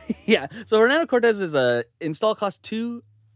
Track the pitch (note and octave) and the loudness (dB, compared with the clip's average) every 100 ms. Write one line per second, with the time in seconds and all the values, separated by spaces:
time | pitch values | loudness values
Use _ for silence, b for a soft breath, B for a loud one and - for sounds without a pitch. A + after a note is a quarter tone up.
0 | - - - G3+ C#3 A#3 G#3+ G#3+ A#3 D4+ | -6 -6 2 2 0 -12 0 2 4 2
1 | E4 A#3+ A3+ G3+ F3+ D3 B2 A#2+ - - | 2 0 0 0 0 2 2 2 -2 -8
2 | D#3 D#3 G#3+ G#3 G3+ - - A3 A#3 A#3 | -8 -2 -2 -2 -4 -6 -8 -6 -6 -8
3 | - _ _ | -16 _ _